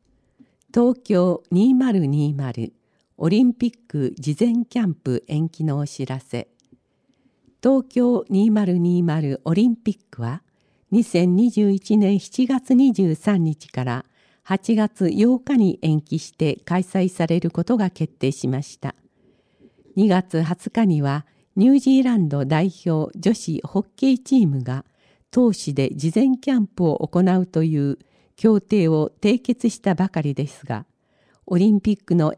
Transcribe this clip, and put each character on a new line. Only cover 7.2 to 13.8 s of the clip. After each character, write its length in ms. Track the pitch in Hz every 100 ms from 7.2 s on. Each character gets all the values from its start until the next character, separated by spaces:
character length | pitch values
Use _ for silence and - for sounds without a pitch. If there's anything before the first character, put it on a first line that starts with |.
| _ _ _ _
東 220 | 247 269 262
京 360 | - 247 247 -
二 200 | 190 220
〇 280 | 214 196 180
二 240 | 175 175
〇 380 | 170 156 147 139
オ 100 | -
リ 120 | 170 240
ン 100 | 233
ピ 160 | -
ッ 60 | - _
ク 120 | -
は、 200 | 117 147 - _ _ _ _
二 120 | 214
千 320 | 233 175 180
二 160 | 180 240
十 200 | 214 208
一 260 | 196 - 214
年 240 | 196 196
七 260 | - - 254
月 280 | 269 -
二 180 | 254 269
十 220 | 202 185 156
三 260 | - 196
日 260 | 160 151 -
か 100 | -